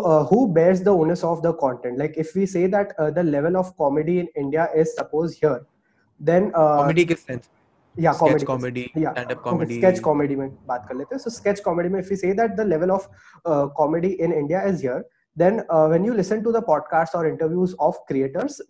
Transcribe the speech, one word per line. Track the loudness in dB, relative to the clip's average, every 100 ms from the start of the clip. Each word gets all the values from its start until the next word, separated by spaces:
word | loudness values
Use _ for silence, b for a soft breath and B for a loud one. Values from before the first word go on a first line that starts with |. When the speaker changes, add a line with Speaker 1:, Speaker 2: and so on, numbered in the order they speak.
Speaker 1:
uh, | 6 4
who | 4 4 4
bears | 4 4 4
the | 4
onus | 4 2 0
of | -2 -2
the | -2
content? | 0 -2 -4 -8 -4
Like, | -4 -4
if | -4
we | -2 -2
say | 0 0
that, | 0 -2 -2
uh, | -2
the | 0
level | 0 0 0 0
of | -2 -2
comedy | 0 0 0 -2
in | -2 -6
India | -2 -2 0
is, | 2 0
suppose, | -2 -6 -4 -4
here, | 0 0 0 -8 _ _ _ _ -6
then, | 2 2 4
uh, | 4 4 4
Speaker 2:
Comedy | 4 2 2
किस | -2 -6
sense? | -12 -14 _ _ _ _ -2
Speaker 1:
या, | 0
Speaker 2:
Sketch | 4 4 4
Speaker 1:
कॉमेडी, | 0 -4 -4 -6
Speaker 2:
comedy, | -6 -2
Speaker 1:
या, | -2
Speaker 2:
stand-up | -2 -6 -6
Speaker 1:
ओके, | -2
Speaker 2:
comedy। | -2 -2 2
Speaker 1:
स्केच | 2 4
कॉमेडी | 2 0 0 -2
में | -6 -10 -8
बात | -8 -8
कर | -12
लेते | -10
हैं। | -10
So, | -10
स्केच | -4 -2 -2
कॉमेडी | -2 -2 -2
में | -4
if | -4
we | -4
say | -2
that | 0 -2
the | -2
level | -2 0 0
of, | -2 -4 b b b -2
uh, | 0 0 0
comedy | 0 0 -2 -2
in | -2
India | 0 -2 -2 -2
is | -2
here, | -4 -6 -10 _ _ 0
then, | 2 2
uh, | 0 4 4
when | 2 0
you | 0
listen | -2 -2 0
to |
the | 0 0
podcast | -2 0 -2 0 -2
or | -2
interviews | -2 -2 0 -2 0
of | -2 -2 -4
creators, | -2 -2 -4 -6 -8